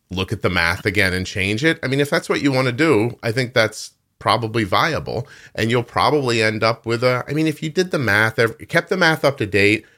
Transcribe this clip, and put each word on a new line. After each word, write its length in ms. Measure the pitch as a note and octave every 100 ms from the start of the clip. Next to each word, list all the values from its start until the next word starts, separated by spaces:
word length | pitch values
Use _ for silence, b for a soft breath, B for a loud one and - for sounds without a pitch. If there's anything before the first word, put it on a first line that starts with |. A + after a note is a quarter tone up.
| -
look 200 | F#2 F#2+
at 120 | G2+
the 60 | F#2+
math 360 | F2+ E2+ F2+ A2
again 260 | G2 F#2+
and 120 | F#2 F#2
change 380 | G2+ F#2+ A2 D#3+
it? 140 | D#3+
I 40 | C3
mean, 120 | C3+
if 100 | C#3+
that's 200 | E3 -
what 120 | E3+
you 100 | C#3
wanna 180 | B2+ C3
do, 460 | A#2+ D#3+ A2 A#2+ A#2
I 80 | A#2
think 220 | A2+ B2
that's 380 | A#2+ A2 - - _ _ _
probably 440 | A2+ A2 A2+ A#2
viable. 640 | G2 G#2 D#3+ A2+ C2 D#2+ - B B -
And 140 | A2+
you'll 140 | B2
probably 580 | A#2+ - G#2+ D3 B2+ A#2
end 220 | A2 G#2+
up 220 | A2+ A#2 A2+
with 180 | A#2
a, 220 | B2+ B2 -
I 60 |
mean, 140 | D3 D#3+
if 140 | D3
you 80 | D#3+
did 220 | F#3 F#3
the 80 | D#3+
math, 380 | A2+ G#2 A2 -
ev-, 180 | A2+ - -
kept 200 | E3 -
the 80 | F#3+
math 280 | E3 D#3 D3
up 120 | B2+
to 80 | G#2
date, 400 | G2+ G2+ G#2+ b